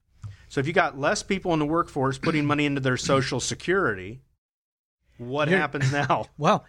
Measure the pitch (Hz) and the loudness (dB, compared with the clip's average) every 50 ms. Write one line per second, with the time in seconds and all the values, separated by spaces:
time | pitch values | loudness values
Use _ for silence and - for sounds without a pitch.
0 | _ _ _ _ - - - - - - - 143 131 160 170 185 170 147 - 139 | _ _ _ _ -18 -18 -18 -20 -20 -6 -4 -2 -2 2 2 2 2 2 0 -2
1 | 139 160 208 202 - - 202 185 - 185 165 156 151 147 160 170 170 - - 147 | -2 0 0 -2 -2 -2 -4 -2 0 0 0 0 0 0 0 0 0 -2 -2 -2
2 | 131 135 131 135 - 165 160 151 147 143 147 147 147 147 139 139 131 131 127 120 | 0 0 -2 -2 -2 0 0 2 2 2 2 2 2 0 0 0 0 0 0 0
3 | - - 139 135 131 135 143 120 - - 120 - - 175 180 196 180 127 104 92 | 2 2 2 2 2 0 -2 -4 -4 -4 -6 -4 -2 0 0 2 2 0 -2 -4
4 | 90 98 117 131 - _ _ _ _ _ _ _ _ _ _ _ _ _ _ _ | -6 -12 -14 -14 -18 _ _ _ _ _ _ _ _ _ _ _ _ _ _ _
5 | _ _ _ - 120 123 131 147 151 151 185 190 156 143 - 147 139 131 139 143 | _ _ _ -14 -10 -6 -2 0 2 2 4 2 2 0 0 0 0 2 2 2
6 | 139 135 170 113 104 - _ - 143 175 208 170 - | 2 2 0 0 -2 -6 _ 0 2 2 2 2 0